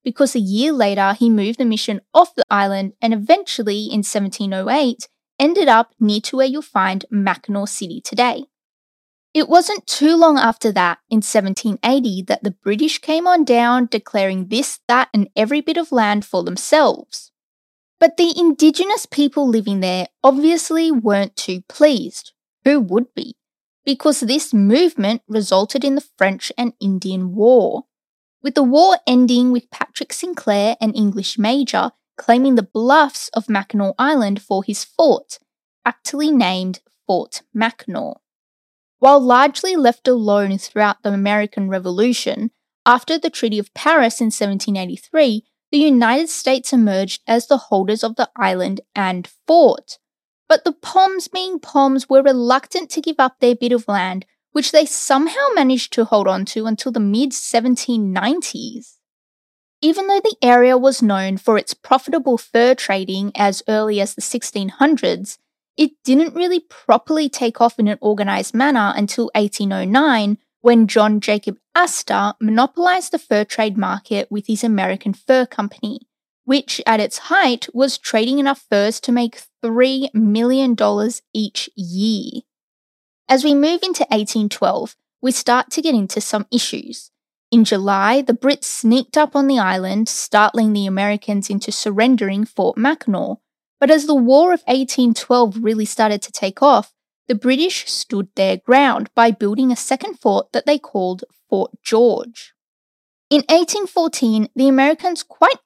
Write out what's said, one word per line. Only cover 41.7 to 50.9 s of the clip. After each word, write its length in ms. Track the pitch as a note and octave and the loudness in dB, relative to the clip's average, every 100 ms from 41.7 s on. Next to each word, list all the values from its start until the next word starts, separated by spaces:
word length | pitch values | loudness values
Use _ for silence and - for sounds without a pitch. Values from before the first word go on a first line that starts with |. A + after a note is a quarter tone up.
| F#3+ F#3 F3+ A#3+ A#3 - - A3 - _ _ - | -4 -4 0 0 0 -4 -6 -8 -10 _ _ 2
after 320 | A#3+ - D#4+ | 2 0 -4
the 140 | D#4+ | -4
Treaty 260 | - A#3 G#3 | -4 -2 -2
of 160 | G3+ | -6
Paris 480 | - D4 D#4+ A#3 - | -4 0 2 2 0
in 80 | A3 | -4
seventeen 480 | - G3+ G3 - G3 | -2 -4 -2 -4 -4
eighty-three, 680 | F#3 F3 - D#4+ C#4 G#3+ - _ _ | -6 -10 -4 0 2 0 -8 _ _
the 80 | D4 | 2
United 520 | D4+ B3+ A#3 C4 D#4+ | 4 4 2 0 -2
States 420 | - - C4 - | -4 -2 -2 0
emerged 520 | B3+ G#3+ F#3+ G3 - - | 0 2 0 -4 -8 -2
as 200 | A#3 - | -2 2
the 100 | - | 0
holders 440 | - G3 F#3+ A3 | 2 -2 0 -2
of 140 | A3+ A3+ | -4 -4
the 140 | A3+ - | -6 -2
island 420 | F#3+ F#3 F#3 G3 - G#3+ | -2 -2 -4 -6 -8 -6
and 340 | F#3+ F3+ F3 _ - | -4 -6 -10 _ 2
fort. 540 | E4+ C4 - - - _ _ _ _ - | 6 6 2 -8 -20 _ _ _ _ 0
But 160 | D#4 | 2
the 80 | F4 | 2
Poms, 560 | - - | -6 -2